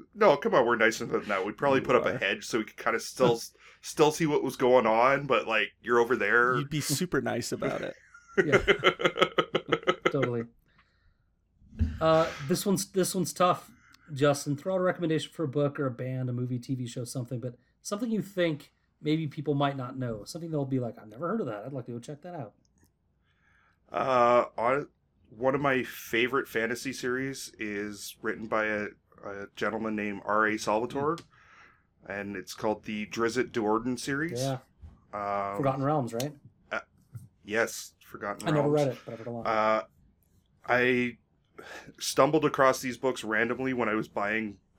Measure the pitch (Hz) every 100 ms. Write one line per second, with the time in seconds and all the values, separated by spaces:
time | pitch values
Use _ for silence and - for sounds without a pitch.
0 | - 202 208 143 226 175 117 117 113 110
1 | 120 113 101 98 101 - 143 131 135 123
2 | 92 113 101 214 - 117 107 - 113 113
3 | - - 123 113 - - - - - -
4 | 151 151 160 147 135 - 127 127 110 113
5 | 127 139 143 113 110 110 101 - 107 120
6 | 117 117 101 117 123 123 139 151 - 139
7 | 180 143 113 113 - 135 139 - 135 -
8 | - - - - 151 190 - 202 185 -
9 | 180 - - - - 185 - - - 180
10 | 180 143 123 120 117 _ _ _ _ _
11 | _ _ _ _ _ _ - - - -
12 | 160 160 165 - 139 175 202 185 - 190
13 | 175 190 170 - 180 165 - - _ -
14 | - 139 143 139 147 143 185 190 185 180
15 | 165 160 - - 151 143 143 143 135 117
16 | 127 131 127 120 123 123 - 127 120 131
17 | 123 135 117 123 123 - _ _ - 208
18 | 233 214 - 180 170 147 - _ _ _
19 | 151 156 156 - 151 139 143 139 127 131
20 | 127 107 101 165 165 156 131 131 117 -
21 | 110 110 170 226 151 104 120 139 120 120
22 | 120 147 180 170 107 - _ _ _ _
23 | _ _ _ _ _ _ _ _ _ -
24 | 135 127 120 123 - - 117 139 139 _
25 | _ _ _ 110 131 143 139 131 - -
26 | - 117 123 135 - 113 113 120 139 117
27 | 127 127 135 - - - 107 101 104 101
28 | - - 110 92 110 110 107 107 104 -
29 | _ - 104 101 101 - 104 107 110 107
30 | 104 98 104 107 107 107 110 107 120 139
31 | 147 165 - _ _ - - _ _ _
32 | - 98 101 98 - - 110 107 110 107
33 | 104 113 113 120 98 120 107 110 123 123
34 | - 139 170 120 135 127 - _ - -
35 | _ 104 101 101 98 101 135 135 135 151
36 | 117 117 143 147 - _ - - - _
37 | _ - - _ - 107 107 - - _
38 | - - 101 101 170 151 143 147 143 -
39 | - 113 120 117 110 110 107 110 - _
40 | _ _ _ _ _ _ - 123 123 123
41 | 123 - _ _ _ - - - - -
42 | - - 139 156 147 - 131 127 131 113
43 | 131 123 107 107 117 123 131 123 110 110
44 | - 113 101 110 110 95 _